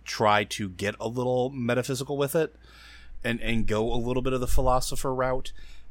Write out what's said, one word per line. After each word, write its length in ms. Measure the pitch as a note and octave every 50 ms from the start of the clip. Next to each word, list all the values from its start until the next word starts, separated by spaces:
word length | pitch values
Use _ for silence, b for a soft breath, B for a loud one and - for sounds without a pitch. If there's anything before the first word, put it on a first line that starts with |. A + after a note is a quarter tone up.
| -
try 420 | - - - A#2 G#2 G#2 G#2 G#2
to 220 | G2+ - - G#2+ F#2+
get 280 | F2 F2+ G2 G2+ G#2 -
a 80 | A2 A2+
little 440 | A#2+ B2+ B2 B2+ B2+ B2+ B2 C3+
metaphysical 640 | C#3 C3+ A#2+ A#2 A#2+ B2+ A#2+ - C3+ B2 C3+ C#3 D3 C#3
with 160 | C#3+ C#3 -
it 220 | E3 D#3 - - b b b b b b b b b b b b - -
and, 160 | A#2 A#2 A#2
and 260 | A2 A2 A#2 A2+ A2 -
go 260 | G#2+ G#2+ A2 A#2+ B2+
a 20 | B2
little 220 | A#2 A#2+ B2+ B2+ B2+
bit 100 | C3 C3
of 60 | B2+
the 60 | B2 A#2+
philosopher 640 | - - C3 B2+ B2+ B2+ B2+ - - - - C#3 C3
route 380 | B2+ B2+ B2+ B2+ B2+ - - b b b b b b b b